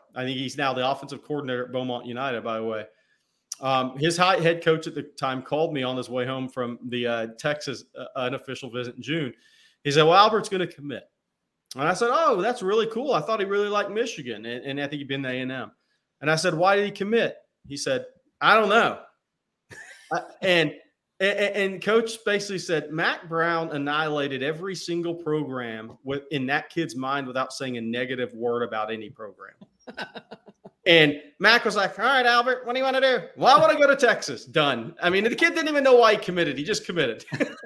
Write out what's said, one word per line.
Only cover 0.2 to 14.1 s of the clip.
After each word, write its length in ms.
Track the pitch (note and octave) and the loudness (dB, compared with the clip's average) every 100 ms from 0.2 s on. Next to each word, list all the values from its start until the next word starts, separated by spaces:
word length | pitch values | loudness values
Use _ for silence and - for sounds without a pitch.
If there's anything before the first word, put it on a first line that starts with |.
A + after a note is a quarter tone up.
think 140 | B2+ C3 | -6 -6
he's 180 | C3 C3+ | -6 -4
now 160 | C#3 | -2
the 160 | B2+ B2+ | 0 -2
offensive 340 | C#3 C#3+ C3+ | -2 -8 -14
coordinator 440 | - D3 C3 B2 B2 | -8 -8 -6 -6 -6
at 60 | |
Beaumont 340 | B2+ B2+ A#2+ B2 | -6 -4 -6 -8
United, 360 | A#2+ C3+ A#2 | -8 -6 -6
by 160 | A2+ A2 | -4 -6
the 60 | |
way. 220 | A2+ A2 - _ _ _ _ _ - - | -4 -6 -10 _ _ _ _ _ -16 -6
Um, 360 | C3 C3 B2+ C#3 | 0 0 0 -2
his 180 | D#3 E3 | -2 2
high, 240 | F3+ F#3 | 2 4
head 240 | E3+ E3+ | 2 2
coach 220 | - D#3+ D#3+ | 2 0 -2
at 60 | |
the 80 | D3 | -10
time 380 | C#3+ - C3+ C3 | -12 -6 -6 -4
called 320 | - D3 D#3+ | -4 -2 0
me 100 | D3 | -2
on 120 | B2+ B2+ | -4 -4
his 120 | A#2+ | -6
way 180 | B2 B2+ | -4 -4
home 220 | C3 B2+ | -4 -6
from 300 | C3 A#2+ A#2 B2 | -6 -8 -8 -6
the, 180 | B2 A#2+ | -4 -2
uh, 200 | A#2 A2+ A2+ | -2 -4 -6
Texas, 460 | D3+ D3 - A2+ - - | -4 -4 -6 -10 -12 -16
uh, 100 | B2+ C3+ | -12 -6
unofficial 540 | B2+ C3+ - B2+ C3 | -6 -6 -10 -12 -10
visit 260 | A#2+ B2 B2 | -8 -10 -10
in 60 | |
June. 300 | A#2 D#3+ C3 - _ _ _ _ | -6 -4 -4 -8 _ _ _ _
He 80 | D3 | 0
said, 100 | C#3+ | 4
"Well, 120 | D#3 | 6
Albert's 340 | F3+ G#3+ A3 - | 8 8 4 -2
gonna 180 | F#3+ E3+ | -4 -4
commit." 420 | - C#3+ A2 - _ _ _ _ _ - B2+ | -8 -12 -12 -12 _ _ _ _ _ -16 -4
And 100 | D3+ | -2
I 80 | |
said, 140 | F3+ A#3 | 0 2
"Oh, 300 | C#4+ D#4+ G#3 | 2 2 2
that's 220 | G3+ A#3+ | 0 -2
really 240 | F#3 A3 A3 | 0 0 0
cool. 240 | A3 C#4+ | -4 -2
I 80 | F3+ | -2
thought 180 | D#3 A3 | 0 -2
he 80 | G3 | 0
really 220 | G3+ G#3 | 0 0
liked 220 | G#3 G3+ | 0 -2
Michigan, 560 | G#3 A#3+ | -2 -4